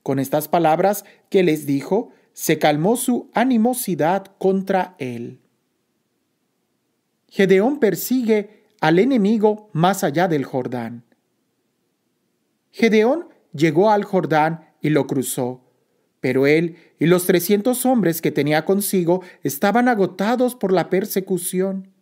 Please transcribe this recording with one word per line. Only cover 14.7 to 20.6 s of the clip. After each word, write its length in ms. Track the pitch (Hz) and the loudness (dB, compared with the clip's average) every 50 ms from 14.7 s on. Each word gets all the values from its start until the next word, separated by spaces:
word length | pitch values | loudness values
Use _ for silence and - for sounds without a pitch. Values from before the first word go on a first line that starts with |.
| _ _ | _ _
y 80 | - 151 | -4 0
lo 160 | 156 143 135 | 0 0 0
cruzó, 560 | 139 147 135 123 - - 147 127 120 127 127 _ _ _ _ _ _ _ _ _ _ _ _ | 0 -2 -4 -4 -4 -6 -6 -6 -6 -6 -10 _ _ _ _ _ _ _ _ _ _ _ _
pero 260 | - 131 123 131 139 | -4 -2 0 2 4
él 300 | 143 151 160 170 170 170 - _ _ _ | 4 4 2 0 -2 -6 -12 _ _ _
y 80 | _ 143 | _ 2
los 220 | 165 180 180 180 | 2 2 2 4
trescientos 580 | - 180 170 175 - 202 202 202 247 247 247 - | 2 2 2 2 2 0 2 2 0 0 0 0
hombres 360 | 254 262 240 180 165 165 165 | 0 2 2 2 0 -2 -2
que 100 | - 156 | -4 -4
tenía 320 | 147 151 135 147 151 156 156 | -2 0 0 0 0 0 0
consigo 580 | - 190 196 202 - - 190 175 160 180 180 185 - - _ _ | 0 -2 0 0 -2 -2 0 0 0 0 -2 -2 -12 -20 _ _
estaban 460 | 143 - - - 202 202 240 247 254 | -8 -4 -2 -2 0 2 2 0 0
agotados 680 | 240 202 190 175 185 - 196 214 247 240 254 240 247 | 0 0 -2 -2 -2 -4 -2 -2 0 0 -2 -2 -2
por 160 | - | -4